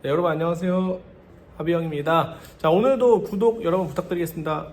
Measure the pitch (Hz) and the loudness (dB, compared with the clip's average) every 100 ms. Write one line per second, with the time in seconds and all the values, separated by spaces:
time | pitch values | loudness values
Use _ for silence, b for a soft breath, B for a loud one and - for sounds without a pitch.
0 | 135 156 175 156 170 170 180 185 185 185 | 0 0 0 0 -2 -2 -2 0 -2 -6
1 | - - - - - - 165 170 165 147 | -10 -20 -20 -20 -20 -6 -2 0 -2 -4
2 | 147 165 - B B B 160 175 254 262 | 0 2 0 B B B 2 4 4 4
3 | 247 214 - 202 233 220 170 185 175 - | 4 4 2 2 2 2 -2 0 -2 -6
4 | 175 175 165 165 156 151 - | -4 -4 -4 -6 -6 -6 -8